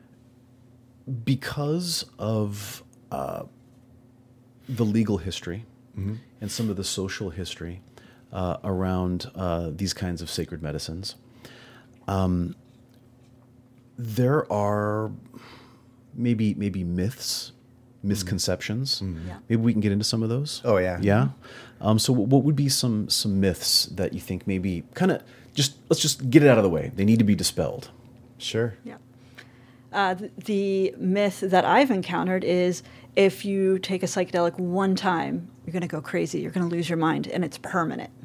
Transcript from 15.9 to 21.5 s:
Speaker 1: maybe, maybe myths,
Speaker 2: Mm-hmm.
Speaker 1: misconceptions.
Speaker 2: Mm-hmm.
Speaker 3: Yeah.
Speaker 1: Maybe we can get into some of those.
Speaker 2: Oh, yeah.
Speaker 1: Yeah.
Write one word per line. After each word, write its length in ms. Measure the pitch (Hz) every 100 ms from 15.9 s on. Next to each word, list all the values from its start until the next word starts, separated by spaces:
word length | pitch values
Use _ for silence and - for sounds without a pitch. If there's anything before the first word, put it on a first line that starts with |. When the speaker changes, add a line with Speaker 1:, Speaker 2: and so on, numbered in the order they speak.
| - -
Speaker 1:
maybe, 400 | 113 120 110 110
maybe 300 | - 101 92
myths, 680 | 87 90 92 - - - - - _ - - -
Speaker 2:
Mm-hmm. 100 | 98
Speaker 1:
misconceptions. 920 | 101 90 95 - 90 - 110 135 -
Speaker 2:
Mm-hmm. 260 | 95 82 87
Speaker 3:
Yeah. 100 | 87 -
Speaker 1:
Maybe 120 | 113
we 100 | 117
can 100 | 107
get 100 | 104
into 140 | 101 104
some 160 | 113
of 80 | 110
those. 320 | 120 151 -
Speaker 2:
Oh, 140 | 120 98
yeah. 220 | 92 90
Speaker 1:
Yeah. 280 | - 107 135 - -